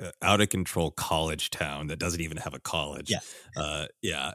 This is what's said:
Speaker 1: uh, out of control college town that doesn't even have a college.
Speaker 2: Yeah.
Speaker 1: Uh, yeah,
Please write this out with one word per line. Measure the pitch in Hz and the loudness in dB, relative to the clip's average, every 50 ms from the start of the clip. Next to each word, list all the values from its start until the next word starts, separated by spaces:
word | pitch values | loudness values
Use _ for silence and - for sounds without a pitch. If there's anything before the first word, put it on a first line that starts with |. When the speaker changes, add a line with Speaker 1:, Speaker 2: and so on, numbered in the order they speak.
Speaker 1:
uh, | - 87 - - | -10 -10 -6 2
out | - 95 101 101 | 4 6 8 8
of | 104 101 | 6 6
control | - 98 87 - - 92 82 76 | 4 2 0 0 2 2 2 0
college | - - - - 85 80 80 80 78 78 - - | 0 -2 0 2 2 2 2 2 0 -2 -2 -4
town | - - 85 73 71 71 76 | -2 -2 -4 -2 -4 -4 -4
that | 78 82 76 | -4 -4 -2
doesn't | - 90 82 82 | 0 0 0 0
even | 82 80 80 76 | -2 -4 -4 -6
have | - 76 | -6 -6
a | 69 67 | -8 -8
college. | - - - 80 73 73 71 69 73 73 | -6 -2 0 0 0 -2 -4 -6 -2 -2
Speaker 2:
Yeah. | 107 95 - - - - - - - | -2 -2 -4 -8 -14 -16 -16 -10 -6
Speaker 1:
Uh, | - 78 73 76 73 73 - - _ | -4 -2 -2 -2 -4 -4 -6 -8 _
yeah, | - 95 80 71 69 85 | -4 -2 -2 -2 -2 -4